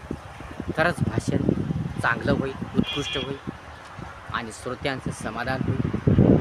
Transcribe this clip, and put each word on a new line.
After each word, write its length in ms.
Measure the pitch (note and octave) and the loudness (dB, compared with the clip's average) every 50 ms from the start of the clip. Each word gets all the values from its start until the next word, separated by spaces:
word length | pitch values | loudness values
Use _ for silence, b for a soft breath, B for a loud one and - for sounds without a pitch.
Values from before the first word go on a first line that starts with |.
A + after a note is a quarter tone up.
| - - - - - - - - - - - - - - - | -10 -10 -10 -10 -10 -14 -14 -14 -12 -12 -10 -8 -6 -4 0
तरच 200 | D3+ D#3+ F3 E3 - - | 2 2 2 2 2 0
भाषण 420 | - - - - - - - - - - - - - - - - - - - - | 0 0 0 0 0 0 2 4 4 2 2 0 -2 -2 -2 -4 -4 -4 0 2
चांगलं 300 | B2+ A#2 A#2 A2+ C#3 C#3+ | 2 2 2 2 2 2
होईल, 200 | C3+ C3+ C3+ C3+ - A#2 A2+ - | 2 2 -2 -4 -6 -8 -2 0
उत्कृष्ट 400 | C3 - - - D3 C3+ - - | 0 0 0 -2 -4 -4 -2 -4
होईल 200 | C#3 B2+ C3+ C#3 C#3 - - - - - - - - - - - - - - - - - - - | -4 -4 -4 -6 -8 -8 -10 -10 -10 -14 -16 -16 -16 -16 -16 -14 -14 -14 -12 -14 -14 -12 -6 -6
आणि 160 | A2+ A#2 A2 G#2+ | -6 -6 -6 -10
श्रोत्यांचं 580 | - - B2 B2 A#2+ - C#3+ C3 B2+ - D3 D3 - - | -8 -6 -6 -6 -2 -2 -2 -2 -2 -4 -6 -6 -4 -6
समाधान 380 | A2+ A2 A2+ A#2+ B2+ C3 C3 - | -6 -4 -4 -2 -2 0 0 0
होईल 140 | - G#2 - - - - - - - - - - - - - | 0 0 0 0 0 -2 2 4 6 8 8 10 10 8 8